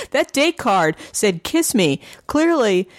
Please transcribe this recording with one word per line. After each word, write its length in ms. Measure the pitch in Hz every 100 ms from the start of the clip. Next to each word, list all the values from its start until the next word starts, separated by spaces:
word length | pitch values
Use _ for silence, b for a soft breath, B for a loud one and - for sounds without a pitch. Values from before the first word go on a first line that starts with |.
| B
That 220 | 262 339
date 260 | 269 320 -
card 380 | 233 190 160 - B
said, 300 | - 208 170
"Kiss 300 | - 330 330
me." 260 | 220 160 135 B B -
Clearly, 600 | 294 330 320 220 180 185